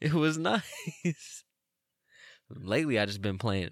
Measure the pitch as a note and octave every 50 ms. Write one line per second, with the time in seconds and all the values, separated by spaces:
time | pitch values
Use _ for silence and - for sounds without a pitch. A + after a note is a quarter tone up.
0 | - D#3 D#3 E3 D3+ D#3 D#3 D#3+ E3 F#3+ A3 G3+ - - - - - E3 - -
1 | - F3 D3 - - - - - - _ _ _ _ _ _ _ _ _ _ _
2 | _ _ _ - - - - _ _ - - - F#2 F#2 A2 D3 D#3+ D3 A#2+ G#2
3 | G#2 G2+ G2+ G2 G2 G#2 F#2+ G2 A#2 A2 G2 F#2+ F2 -